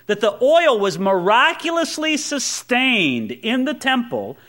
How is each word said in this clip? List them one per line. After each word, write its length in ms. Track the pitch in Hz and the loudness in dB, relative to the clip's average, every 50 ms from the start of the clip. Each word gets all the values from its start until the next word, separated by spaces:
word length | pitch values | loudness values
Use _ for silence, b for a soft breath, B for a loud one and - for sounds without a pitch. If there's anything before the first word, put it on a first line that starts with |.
| B | B
that 120 | B 208 208 | B -2 0
the 180 | 233 214 202 - 240 | 0 0 0 2 2
oil 360 | 269 320 339 339 311 247 208 | 4 4 6 6 4 2 2
was 200 | 202 196 151 170 | 0 -2 -2 0
miraculously 1200 | 196 196 196 185 170 190 214 247 277 320 339 - - 330 330 339 330 - - 311 302 311 311 | 0 0 0 2 2 4 4 4 4 2 2 -2 -4 -4 -2 -2 -2 -2 -4 -4 -2 -2 -2
sustained 1120 | 294 - - 294 269 - - - - - - 254 247 262 262 247 214 170 143 127 120 110 104 | -2 -4 -4 -6 -4 -4 -6 -8 -8 -4 -2 0 0 2 2 2 2 0 0 -2 -2 -4 -8
in 340 | 120 - - 220 240 247 262 | -10 -8 -4 -2 -2 -2 -2
the 80 | 294 294 | -2 -4
temple 600 | - - 269 262 254 240 - 254 220 196 104 135 b b | -4 -2 -2 0 -2 -2 -4 -6 -6 -6 -8 -10 b b